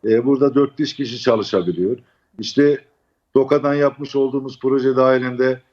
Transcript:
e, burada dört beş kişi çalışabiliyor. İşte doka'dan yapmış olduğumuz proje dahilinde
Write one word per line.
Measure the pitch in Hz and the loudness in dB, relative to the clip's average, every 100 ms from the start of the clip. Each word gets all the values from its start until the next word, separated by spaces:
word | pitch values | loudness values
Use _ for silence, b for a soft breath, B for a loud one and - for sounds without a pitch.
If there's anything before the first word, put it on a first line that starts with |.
e, | 110 113 123 | 2 2 2
burada | 139 139 | 2 2
dört | 131 139 - | 2 0 -2
beş | 143 | -6
kişi | - 127 123 | -6 -8 -4
çalışabiliyor. | - 113 101 98 87 85 92 123 _ _ _ - | 0 0 0 -2 -2 -2 -4 -4 _ _ _ -12
İşte | 104 - 143 143 _ _ _ _ _ | -4 2 2 0 _ _ _ _ _
doka'dan | 135 135 147 143 | 0 2 0 0
yapmış | 143 143 139 139 139 | 0 0 -2 -6 -2
olduğumuz | 135 135 135 - | -2 -2 -8 -6
proje | 131 135 131 131 | -2 0 2 2
dahilinde | 131 131 127 123 127 127 _ | 4 2 -2 -2 -2 -2 _